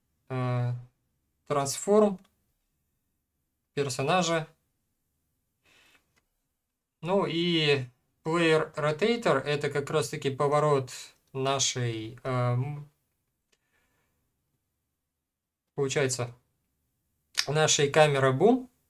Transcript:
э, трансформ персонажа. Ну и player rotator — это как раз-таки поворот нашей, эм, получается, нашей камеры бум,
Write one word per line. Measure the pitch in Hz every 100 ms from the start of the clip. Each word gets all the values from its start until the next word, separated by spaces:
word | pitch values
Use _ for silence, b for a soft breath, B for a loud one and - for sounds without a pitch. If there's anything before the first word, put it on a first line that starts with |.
| _ _ -
э, | 127 127 123 123 123 - _ _ _ _ _ -
трансформ | 143 139 - - 208 208 190 _ _ _ _ _ _ _ _ _ _ _ _ _ _ _ -
персонажа. | 139 127 139 185 170 165 151 _ _ _ _ _ _ _ _ _ _ _ _ b b b b _ _ _ _ _ _ _ _ _
Ну | 160 196 160
и | 165 175 165 151 139 127 _ _ _
player | - 170 165 156 - -
rotator — | 147 151 214 233 190 139 139
это | 147 147
как | 143 143
раз-таки | 156 151 156 143
поворот | 127 143 147 151 143 127 - - _ _
нашей, | 135 131 135 131 - 120 113 110 117
эм, | 135 127 123 123 127 147 147 _ _ _ _ _ _ _ _ _ _ _ _ _ _ _ _ _ _ _ _ _ _ _ _ _ _ _ _ -
получается, | 135 143 135 127 120 - _ _ _ _ _ _ _ _ _ - -
нашей | 147 156 - 143
камеры | 147 151 139 135
бум, | 131 202 254 - _ _